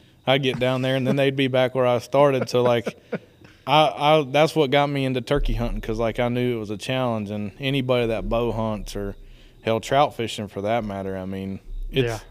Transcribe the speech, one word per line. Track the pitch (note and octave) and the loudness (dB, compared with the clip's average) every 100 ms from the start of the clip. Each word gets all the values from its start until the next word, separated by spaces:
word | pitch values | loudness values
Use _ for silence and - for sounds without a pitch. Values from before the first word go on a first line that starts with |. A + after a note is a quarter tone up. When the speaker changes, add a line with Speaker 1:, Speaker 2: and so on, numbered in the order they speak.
| _ _ | _ _
Speaker 1:
I'd | - C#3 | 0 2
get | C3 A#2+ | 2 0
down | B2+ C3 | 0 0
there, | C3 | 0
and | C3+ | 0
then | B2+ C#3 | 0 2
they'd | C#3 | 2
be | C3+ C3 | 2 0
back | B2+ B2+ | 2 2
where | C3+ B2 | 2 2
I | A#2+ | 2
started. | - C#3 C#3+ C3 A#2+ | 0 4 4 2 0
So, | B2 | 2
like, | B2 A#2+ G#2+ - - | 4 2 0 -8 -10
<laughs> | A3 - - - - - | -10 -10 -20 -20 -12 2
I, | D3+ D3+ F#2+ D3 D#3 | 4 4 2 4 4
I, | C3 | 4
that's | C#3+ D#3+ | 2 2
what | D#3 C3+ | 2 2
got | C#3+ C#3+ | 2 2
me | C#3 | 0
into | C3 B2+ | -2 -2
turkey | A#2+ C#3+ C3 | 0 0 0
hunting, | A2 A#2+ G#2+ | 0 -2 -4
'cause, | - A2 | -4 -2
like, | A#2 G#2+ | -2 0
I | B2 | -2
knew | B2 B2 A#2 | 0 -2 -2
it | |
was | G#2 | -6
a | G#2 | -8
challenge, | - C3 B2+ A2 G2+ | -4 -2 -2 -2 -4
and | G#2 G#2 - | -6 -8 -6
anybody | C#3 C#3 B2+ B2 A2+ | -2 -2 0 2 0
that | A2 G#2 | -2 -2
bow | A#2 A#2+ | 0 0
hunts | G#2+ A2 G#2 - | -2 -2 -4 -6
or, | G2+ G2+ - - - - - | -6 -6 -8 -16 -20 -20 -8
hell, | A2 A2+ | -2 -2
trout | - C3+ C#3 - | 0 2 2 0
fishing | A2 - G2+ | -6 -6 -8
for | G2+ | -4
that | G2+ A#2 | -2 -2
matter, | G#2+ G2 F#2+ F#2+ | -2 -6 -6 -6
I | |
mean, | F#2 F#2+ F#2+ G2 - - - | -8 -8 -8 -10 -10 -10 -4
it's | C3+ A#2+ | -2 -2
Speaker 2:
Yeah. | A2 - | -4 -8